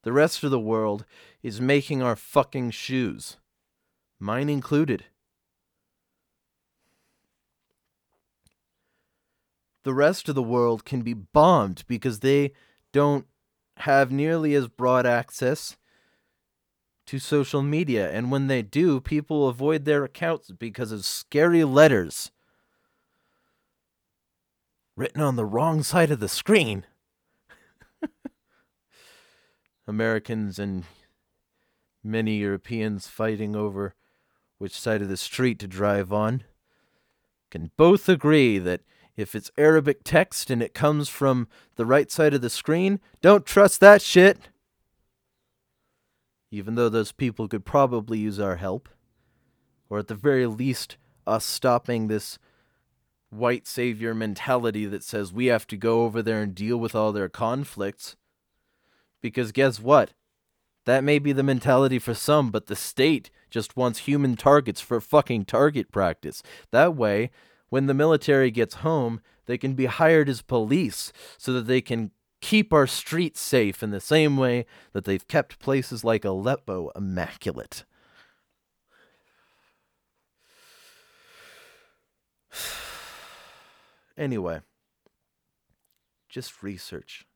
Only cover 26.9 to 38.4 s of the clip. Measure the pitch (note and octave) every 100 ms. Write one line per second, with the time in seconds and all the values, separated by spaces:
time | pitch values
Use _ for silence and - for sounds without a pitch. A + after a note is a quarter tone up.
26.9 | _ _ _ _ _ _ _ _ _ _
27.9 | _ - _ - _ _ _ _ _ _
28.9 | _ _ _ _ _ _ _ _ _ -
29.9 | G#2+ A2+ A2+ - A2 G#2 F#2 G2+ F#2+ F2+
30.9 | _ _ _ _ _ _ _ _ _ _
31.9 | _ G#2+ A2 A2 G#2+ G2+ G2 - A#2 A2
32.9 | G#2 - - A2 G#2+ G#2+ G#2+ G#2+ G2 G2
33.9 | - _ _ _ _ _ _ G2 - -
34.9 | A2 G2+ F#2+ - - B2+ A2 G2+ F#2 G2+
35.9 | G2+ F#2 G#2 G#2+ B2+ - _ _ _ _
36.9 | _ _ _ _ _ _ - E2 - E3
37.9 | G3+ - E3+ D3 D#3